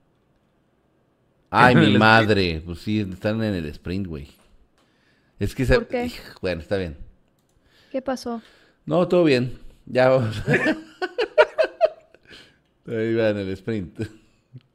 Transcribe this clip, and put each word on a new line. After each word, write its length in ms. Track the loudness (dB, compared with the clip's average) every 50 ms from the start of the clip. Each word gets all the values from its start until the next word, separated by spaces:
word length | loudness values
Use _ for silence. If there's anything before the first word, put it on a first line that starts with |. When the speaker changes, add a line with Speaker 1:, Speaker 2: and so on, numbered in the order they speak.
| _ _ _ _ _ _ _ _ _ _ _ _ _
Speaker 1:
<laughs> 840 | _ _ _ _ _ _ _ _ _ _ _ _ _ _ _ _ _
Speaker 2:
¡Ay, 220 | 2 4 6 6 6
Speaker 1:
En 60 | 6
Speaker 2:
mi 60 | 6
Speaker 1:
el 60 | 4
sprint. 80 | 4 6
Speaker 2:
madre! 640 | 6 6 6 6 6 4 2 2 2 0 -2 -4 -8
Pues 140 | -10 -12 -10
sí, 200 | -6 -4 -4 -2
están 420 | -4 -4 -8 -6 -4 -4 -4 -2 -2
en 100 | -2 -2
el 120 | -4 -6 -8
sprint, 400 | -10 -12 -10 -8 -8 -6 -6 -8
güey. 240 | -10 -12 -14 -16 -20 _ _ _ _ _ _ _ _ _ _ _ _ _ _ _ _ _ _ _ _ _
Es 160 | -6 -6 -2
que 120 | -2 0
se-, 100 | 2 2
Speaker 3:
¿Por 120 | 2 2 -2
qué? 180 | -4 -4 -4
Speaker 2:
hij-, 140 | -6 -8 -12 -18 -20 -18 -8
bueno, 200 | -6 -6 -6 -6
está 160 | -6 -4 -4 -4
bien. 200 | -4 -6 -8 -12 -16 -20 -20 _ _ _ _ _ _ _ _ _ _ _ _ _ _ _
Speaker 3:
¿Qué 100 | -10 -8
pasó? 400 | -6 -6 -8 -8 -8 -10 -10 -10 -12 -16 _ _ _ _ _ _ _
Speaker 2:
No, 220 | -2 0 0 0 2
todo 160 | 2 2 4
bien. 340 | 4 2 2 0 -2 -6 -12 -16 -20 -20 _ _
Ya 240 | -4 0 2 4 4
vamos. 320 | 4 4 2 0 -4 -6 -2 0
<laughs> 40 | 0 2 2 0 -2 -4 -6 -14 -10 _ -10 -8 -4 -4 -6 0 4 4 4 4 4 0 -2 -2 0 -2 -2 -2 -2 -6 _ _ _ _ _ _ -20 -20 -20 -20 _ _ _ _ _ _ _ -10
Ahí 260 | -6 -4 -4 -2 -2
va 160 | 0 0 0
en 80 | 0 -2
el 120 | -4 -6
sprint. 500 | -8 -8 -6 -6 -6 -6 -6 -10 -10 -10 -12 -12 -12 -18 _ _ _ _ _ _ -20 -20 -20 _ _